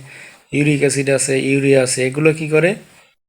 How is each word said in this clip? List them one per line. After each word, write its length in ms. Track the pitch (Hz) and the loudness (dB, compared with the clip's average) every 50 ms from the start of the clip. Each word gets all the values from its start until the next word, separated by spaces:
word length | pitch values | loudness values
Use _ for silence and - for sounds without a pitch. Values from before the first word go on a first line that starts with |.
| - - - - - - - - _ _ | -10 -18 -20 -20 -20 -20 -20 -20 _ _
ইউরিক 280 | - 143 147 151 147 139 | -4 0 0 2 2 2
অ্যাসিড 300 | 143 139 131 139 135 139 | 0 0 0 0 0 0
আছে, 300 | 139 131 - - 135 135 | 0 0 0 -2 -2 -2
ইউরিয়া 420 | 135 135 139 139 135 139 135 135 | 0 0 0 0 2 4 4 4
আছে, 240 | 127 127 - 131 127 | 2 0 -2 -2 -4
এগুলো 260 | 131 131 147 151 160 | -4 -2 0 0 0
কি 160 | 151 160 156 151 | 0 0 -2 -2
করে? 260 | 156 151 160 180 220 226 - - _ _ _ _ _ _ _ | 0 0 0 0 -2 -4 -10 -20 _ _ _ _ _ _ _